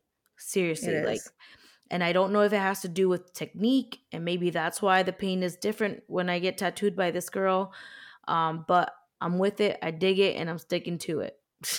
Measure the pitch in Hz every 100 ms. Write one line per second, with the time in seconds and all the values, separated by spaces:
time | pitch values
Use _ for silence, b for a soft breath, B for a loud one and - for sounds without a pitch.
0 | _ _ _ - - 196 175 156 175 156
1 | 123 110 - _ B B B B - 175
2 | 175 180 190 208 208 202 190 196 185 170
3 | 190 180 - - 156 170 220 269 226 -
4 | _ 165 165 175 175 165 160 - 202 185
5 | 185 185 196 185 180 175 208 214 208 -
6 | - 175 180 175 185 185 180 175 202 180
7 | 175 170 175 190 190 185 190 B B B
8 | B B - 165 160 160 156 180 - -
9 | _ - 170 180 190 196 208 - 160 160
10 | 190 190 196 - 165 170 - 175 175 175
11 | - 151 - - _ _ -